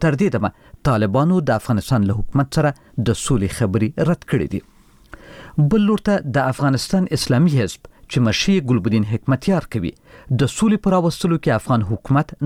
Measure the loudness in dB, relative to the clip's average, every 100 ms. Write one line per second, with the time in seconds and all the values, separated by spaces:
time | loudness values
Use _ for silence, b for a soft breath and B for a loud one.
0 | 0 0 0 0 -2 b b -6 0 2
1 | 2 2 2 2 0 0 0 -2 0 0
2 | 2 0 0 0 0 0 0 -2 b -4
3 | -2 -2 0 0 0 -2 -2 0 0 0
4 | 0 -2 -2 -2 -2 -6 -8 _ _ _
5 | B B B B B -2 2 2 2 0
6 | 0 -2 0 -2 -2 0 0 -2 -2 -2
7 | 0 -2 0 2 4 2 0 -6 -18 b
8 | -6 0 0 0 0 0 2 0 2 0
9 | 0 -2 -2 -2 0 -2 -2 -6 -6 -8
10 | B B B 0 0 0 0 2 2 2
11 | 0 0 -2 0 0 -2 0 0 0 -4
12 | 0 0 0 -2